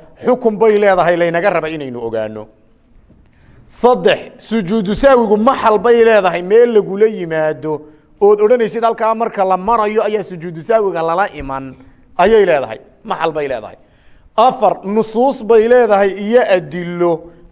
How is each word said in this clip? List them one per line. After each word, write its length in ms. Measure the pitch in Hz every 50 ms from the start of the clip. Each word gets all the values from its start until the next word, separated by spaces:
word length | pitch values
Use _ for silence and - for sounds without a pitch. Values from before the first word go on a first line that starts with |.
| - - - - -
xukun 320 | 220 247 254 254 226 214 185
bay 200 | 220 220 214 208
leedahay 380 | 208 202 190 180 165 170 175
laynaga 340 | 170 170 170 165 170 175 208
raba 180 | 175 165 156 156
inaynu 300 | 165 156 143 131 120 120 117
ogaano. 400 | 117 110 110 110 107 107 107 107 107 _ _ _ _ _ _ _ _ _ - _ _ - _ _ _ _ _ _ _ - - -
Saddex, 520 | - - - - 247 247 196 175 202 156 - - - - -
sujuudu 560 | - - 214 226 190 165 220 226 196 185 208
sahwigu 420 | - - 277 269 247 233 190 208
maxal 420 | 208 220 262 262 - - 220 214 208
bay 260 | 185 240 233 233 226
leedahay 380 | 226 226 208 185 180 170 175 180
meel 300 | 180 208 233 240 240 233
lagula 340 | 208 185 165 190 202 214
yimaado, 760 | 220 214 185 175 165 160 160 156 156 156 156 - 156 151 143 151 - - _ _ _ _ -
ood 200 | 202 202 214 208
odhanaysid 420 | 214 214 254 247 226 208 - 233 226
halkaa 300 | 226 226 226 226 220 226
marka 300 | 220 233 220 - 202 190
la 120 | 190 185
marayo 460 | 180 180 208 240 226 214 208 214 220 208
ayaa 180 | 214 214 214 185
sujuudu 400 | - 185 165 156 180 165 160 151
sahwiga 400 | - 226 220 208 196 170 170 165
lala 260 | 165 165 180 202 196 -
iman, 400 | 147 139 135 135 135 135 131 131 131 - - - _ _ _ _
ayay 300 | - 175 208 226 220 196
leedahay. 320 | 180 160 139 127 110 110 107 - _ _ _ -
Maxal 280 | 220 185 156 160 165 151
bay 160 | 151 147 135
leedahay. 280 | 127 113 107 95 90 - _ _ _ _ _ _ - - _ _ _
Afar, 440 | - 226 254 - - 214 185 - - -
nusuus 580 | 190 208 220 220 220 - 220 247 277 269 262 220
bay 240 | 202 233 226 214 233
leedahay 420 | 247 247 240 214 208 196 202 196 185
iyo 240 | 196 208 208 233 247 220 196
adillo 800 | 196 180 160 147 147 180 175 170 175 175 175 175 165 160 - - - - - -